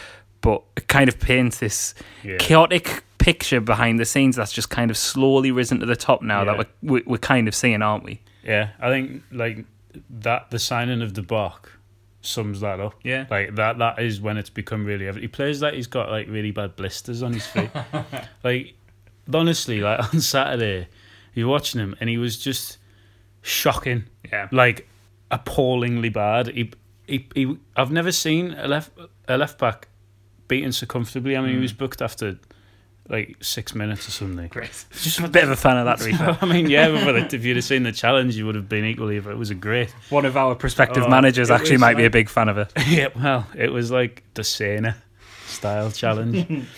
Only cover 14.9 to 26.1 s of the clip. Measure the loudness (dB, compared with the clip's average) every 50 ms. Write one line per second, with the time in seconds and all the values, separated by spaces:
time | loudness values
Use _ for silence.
14.9 | -4 -6 -6 -8 -10 -10 -10 -12 -6 -4 -4 -2 -2 -2 -2 -2 -2 -4 -10 -6
15.9 | -4 -4 -4 -4 -4 -6 -6 -6 -6 -6 -4 -4 -4 -6 -8 -8 -8 -8 -10 -8
16.9 | -8 -10 -10 -10 -8 -6 -4 -4 -4 -4 -6 -4 -4 -4 -4 -2 -6 -10 -10 -8
17.9 | -8 -8 -8 -8 -12 -14 -14 -14 -18 _ -2 -2 -2 -2 -4 -10 -20 _ _ _
18.9 | _ _ _ -20 _ _ -10 -2 0 2 4 4 2 0 -2 -4 -2 0 0 0
19.9 | 2 0 0 0 0 0 0 2 2 0 0 0 0 -2 -2 -2 -2 -4 -6 -10
20.9 | -16 -20 -20 -20 -20 -20 -20 -12 -6 -4 0 2 0 0 0 -2 -4 -4 -6 -6
21.9 | -6 -6 -4 -4 -2 -2 -2 -4 -6 -6 -6 -6 -6 -6 -6 -10 -14 -18 _ _
22.9 | _ _ _ _ _ _ _ _ _ _ -8 -4 -4 0 2 0 0 0 -2 -2
23.9 | -2 -4 -4 -8 -16 _ _ -8 -6 -6 -6 -2 4 4 4 4 4 0 -8 _
24.9 | _ _ _ _ _ _ _ -8 -8 -6 -6 -6 0 0 2 2 2 0 0 0
25.9 | -2 -2 -2 -2